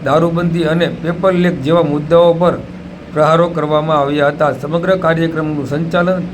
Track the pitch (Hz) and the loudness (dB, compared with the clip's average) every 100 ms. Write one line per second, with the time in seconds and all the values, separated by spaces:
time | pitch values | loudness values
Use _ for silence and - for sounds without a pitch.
0 | 135 151 170 165 175 165 156 165 160 - | 2 2 2 0 -2 0 0 0 -2 -2
1 | 160 165 190 180 175 143 135 170 156 147 | -6 0 0 2 0 0 0 2 2 -2
2 | 151 170 175 165 175 - - - - - | 2 4 4 4 0 -2 -10 -16 -16 -16
3 | - 156 156 160 - 165 147 151 156 151 | -8 0 2 4 2 -2 0 0 2 0
4 | 143 147 143 147 151 127 147 170 185 185 | 0 2 0 2 -2 -2 -4 -2 0 0
5 | 165 160 165 156 156 151 131 143 165 180 | 2 0 0 -2 -4 -4 -4 -4 -2 0
6 | 175 185 180 | 0 -2 -4